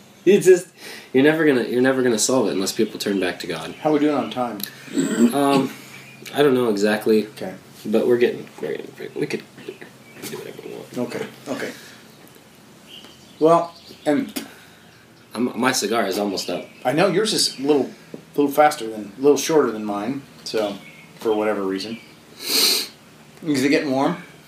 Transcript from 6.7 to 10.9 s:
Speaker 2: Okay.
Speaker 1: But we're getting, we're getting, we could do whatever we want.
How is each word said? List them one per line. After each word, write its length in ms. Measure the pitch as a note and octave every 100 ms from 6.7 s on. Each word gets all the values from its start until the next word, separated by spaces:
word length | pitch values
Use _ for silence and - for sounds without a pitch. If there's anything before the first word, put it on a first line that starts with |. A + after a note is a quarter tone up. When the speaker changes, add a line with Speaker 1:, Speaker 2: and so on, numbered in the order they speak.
| G2+ G#2 G#2+ A#2 A2 G#2
Speaker 2:
Okay. 280 | - F#2+ F#2+ - - A2
Speaker 1:
But 200 | A2 B2+
we're 120 | A#2+
getting, 280 | A#2+ - - -
we're 140 | D2+ B1+
getting, 340 | - - - -
we 60 | D3
could 160 | - - - -
do 720 | - - - - - - -
whatever 240 | - - -
we 80 | A#1
want. 220 | -